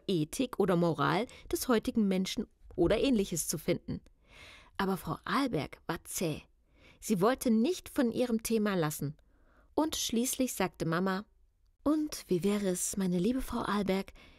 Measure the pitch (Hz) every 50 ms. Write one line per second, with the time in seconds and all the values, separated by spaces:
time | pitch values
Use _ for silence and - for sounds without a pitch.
0 | - - 196 160 151 - - - 262 240 - - 208 190 180 170 175 170 156 143
1 | 143 143 160 185 240 - - - - - 359 330 - - 240 220 - 262 - 233
2 | 208 196 185 185 190 - - 240 208 - _ _ - - - - 170 170 202 -
3 | - 277 254 202 196 - 180 160 - - - 151 - - 170 - - - 160 -
4 | - - _ _ _ _ - - - - - - - - - - 196 185 190 165
5 | - 160 147 - - - 185 254 285 254 220 151 127 - - - - - 165 170
6 | - - - - 196 160 - - - _ _ _ _ _ _ _ - - - _
7 | - - 220 170 185 226 262 - - 262 220 220 226 320 370 - - - - -
8 | 269 233 - - 247 240 220 226 - - 226 226 208 208 190 180 156 151 - -
9 | 151 139 151 - _ _ _ _ _ _ _ - - _ _ - 311 320 - -
10 | - - 240 220 240 262 - - 262 247 - - 190 180 - - 170 165 165 175
11 | 185 196 185 190 214 - _ _ _ _ _ _ _ _ _ _ - 277 311 311
12 | 302 294 - - - - 180 170 165 202 208 208 202 185 180 - - - - 196
13 | 190 180 180 180 175 226 254 262 254 - 240 240 - - 202 214 196 190 190 190
14 | 196 - - - - - -